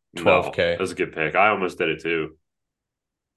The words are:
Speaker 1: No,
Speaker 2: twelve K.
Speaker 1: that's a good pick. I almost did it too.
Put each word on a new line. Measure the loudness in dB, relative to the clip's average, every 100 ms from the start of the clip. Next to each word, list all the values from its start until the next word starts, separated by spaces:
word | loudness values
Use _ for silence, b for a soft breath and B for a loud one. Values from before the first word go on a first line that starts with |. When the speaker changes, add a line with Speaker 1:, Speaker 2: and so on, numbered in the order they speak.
| _
Speaker 1:
No, | -2
Speaker 2:
twelve | 2 2 2
K. | -2 0 0
Speaker 1:
that's | -4
a |
good | -4 -4
pick. | -2 0 4
I | 4
almost | 4 -2 -2
did | -2
it | -2
too. | -2 -2 -4 -10 _ _ _ _ _ _ _ _ _